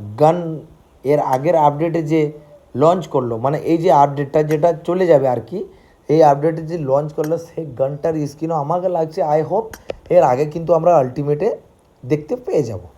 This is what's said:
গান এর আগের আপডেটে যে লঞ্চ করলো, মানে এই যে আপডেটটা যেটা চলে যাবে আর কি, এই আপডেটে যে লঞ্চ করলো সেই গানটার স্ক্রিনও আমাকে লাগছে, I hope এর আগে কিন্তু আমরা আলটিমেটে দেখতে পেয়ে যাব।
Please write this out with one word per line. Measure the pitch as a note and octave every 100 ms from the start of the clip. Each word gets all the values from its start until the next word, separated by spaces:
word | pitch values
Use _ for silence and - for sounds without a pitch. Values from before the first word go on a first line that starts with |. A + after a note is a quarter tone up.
| G#2 A2
গান | D3+ F3 E3 D3+ - - _ _
এর | C3 D3
আগের | C#3 C3 D#3+ E3
আপডেটে | D3 C#3+ E3+ E3
যে | D3+ D#3+ D3 - - - _ A#2+
লঞ্চ | D#3 F#3 -
করলো, | C#3 A#2+ A2+
মানে | C3 D3+
এই | B2 E3
যে | F3+
আপডেটটা | D3 C#3+ C#3 C#3 D#3
যেটা | D3+ D#3 E3+
চলে | D#3+ E3+ F3+ F3+
যাবে | C#3+ C3+
আর | A#2
কি, | - F#3+ - - _ _ -
এই | D#3
আপডেটে | D3 C#3 D#3+ D#3+
যে | D#3 E3+
লঞ্চ | C3+ C#3 D3+
করলো | D#3 D#3 E3
সেই | E3 - D#3 A#2+
গানটার | C3+ D3 E3 D#3 C#3+
স্ক্রিনও | - D#3+
আমাকে | D#3 C#3 F3+ F#3
লাগছে, | E3+ D#3+ F#3+
I | D#3 D#3
hope | D#3 G3 A3 - - - -
এর | F3
আগে | D3 B2+ D3+
কিন্তু | E3 E3
আমরা | E3 E3+ E3
আলটিমেটে | B2 C3+ C#3+ D3 G#3 - _ _ _ _ B2
দেখতে | D3+ D3+ B3+
পেয়ে | - F3
যাব। | A2+ F#2 -